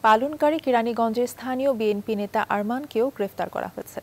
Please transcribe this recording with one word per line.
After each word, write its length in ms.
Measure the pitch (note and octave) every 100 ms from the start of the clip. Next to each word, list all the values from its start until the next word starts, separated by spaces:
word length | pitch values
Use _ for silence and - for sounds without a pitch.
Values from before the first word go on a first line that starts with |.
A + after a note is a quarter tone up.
পালনকারী 560 | A3+ A3 C#4 D4+ D4 D#4+
কেরানীগঞ্জের 640 | C#4 A#3+ A3+ A3+ A3+ A3 A#3+
স্থানীয় 360 | - B3 B3+ C#4 A#3
বিএনপি 360 | G#3+ G3+ G#3 G#3+
নেতা 200 | G#3 A3 -
আরমানকেও 520 | G3+ G#3 B3 D4 A3 B3+ -
গ্রেফতার 340 | G3 - E3+ -
করা 140 | -
হয়েছে। 260 | - - -